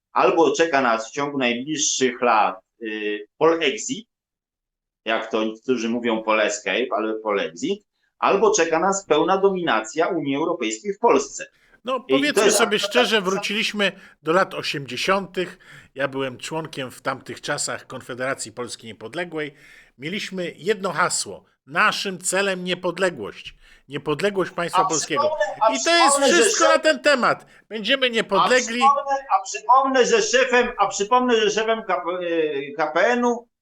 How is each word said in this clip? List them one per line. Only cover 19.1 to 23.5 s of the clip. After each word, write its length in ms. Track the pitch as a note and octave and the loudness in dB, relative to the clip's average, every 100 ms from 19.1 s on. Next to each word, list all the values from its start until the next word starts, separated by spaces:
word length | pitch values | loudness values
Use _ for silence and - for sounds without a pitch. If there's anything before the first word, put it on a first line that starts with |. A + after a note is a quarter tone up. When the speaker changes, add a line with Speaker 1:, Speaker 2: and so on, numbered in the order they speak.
| D#3+ F3 D#3 D3 D3 - - _ - | -10 -8 -8 -10 -12 -20 -20 _ -14
Speaker 2:
Mieliśmy 560 | D3 G3 - F#3 E3+ - | -10 -8 -8 -8 -8 -6
jedno 360 | E3 G3+ F#3+ | -4 -2 -2
hasło: 520 | D3+ F3 - G#2+ E2+ _ _ C3 | 0 0 -2 -8 -12 _ _ -6
„Naszym 520 | E3 G#3 G#3+ G3+ F#3 | 0 2 0 -6 -6
celem 460 | - F#3+ G3 F#3 | -2 0 0 -2
niepodległość. 920 | F3+ F3+ F3+ E3+ F#3+ C#3+ F#2 - - | -4 -4 -4 -2 -2 -2 -12 -12 -20